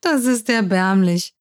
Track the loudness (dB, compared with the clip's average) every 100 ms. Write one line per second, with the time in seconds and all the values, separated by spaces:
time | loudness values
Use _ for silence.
0 | 0 0 0 -2 -2 -2 0 0 2 2
1 | 2 0 -6 _